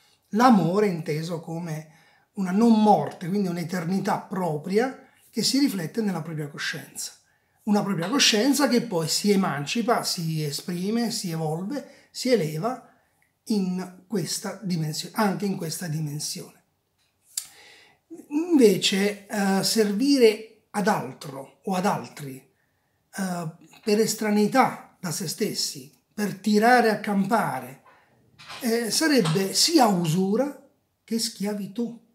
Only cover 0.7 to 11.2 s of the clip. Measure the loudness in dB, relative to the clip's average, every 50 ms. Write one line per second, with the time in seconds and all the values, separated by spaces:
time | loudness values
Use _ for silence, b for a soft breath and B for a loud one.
0.7 | 2 2 2 0 0 -2 -4 -4 -6 -4 -6 -6 -8 -10 -8 -8 -10 -8 -8 -8
1.7 | -8 -10 -12 b b b b b b b b b _ -6 -4 0 2 4 6 6
2.7 | 6 8 8 6 6 6 4 -2 -6 -8 -6 -4 -2 -2 -2 -2 -4 -4 -6 -4
3.7 | -4 -4 -2 -2 -2 -2 0 0 -2 -2 -4 -6 -6 -4 -2 -2 -4 -4 -4 -2
4.7 | 0 0 0 0 -2 b b b b b b b -6 -4 -2 0 2 2 2 2
5.7 | 0 -2 -6 -6 -4 -2 -2 -2 -2 -4 -4 -6 -6 -8 -8 -8 -8 -8 -8 -8
6.7 | -8 -8 -12 -14 -12 -12 -12 -12 -14 -18 _ _ _ _ _ _ _ _ _ 0
7.7 | 0 2 2 0 -2 -4 -2 -2 0 2 2 2 2 2 2 2 2 2 2 2
8.7 | 2 0 -2 -2 -4 -4 -2 -2 -4 -2 0 2 2 2 0 0 -4 -6 -6 -6
9.7 | -4 -4 -2 0 0 0 -2 -4 -6 -6 -6 -4 -4 -4 -4 -6 -6 -8 -8 -8
10.7 | -8 -6 -4 -4 -2 -2 -2 -4 -4 -6